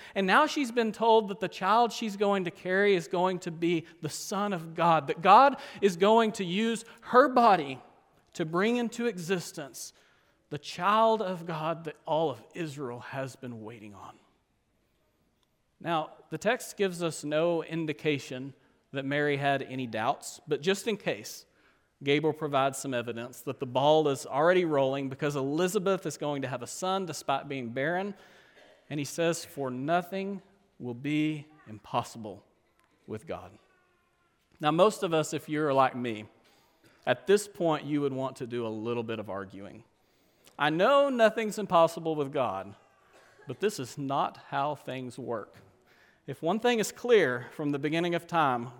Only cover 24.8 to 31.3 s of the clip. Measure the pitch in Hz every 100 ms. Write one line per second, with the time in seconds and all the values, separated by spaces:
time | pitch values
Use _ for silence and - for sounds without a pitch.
24.8 | 135 139 135 135 147 143 135 160 180 208
25.8 | 190 185 160 - 147 139 127 127 117 -
26.8 | 185 190 175 147 - 139 143 135 120 127
27.8 | 147 180 202 196 - - _ - - _
28.8 | - 147 139 - 170 165 - 147 135 127
29.8 | 143 175 170 190 196 196 - _ _ -
30.8 | 123 120 139 151 156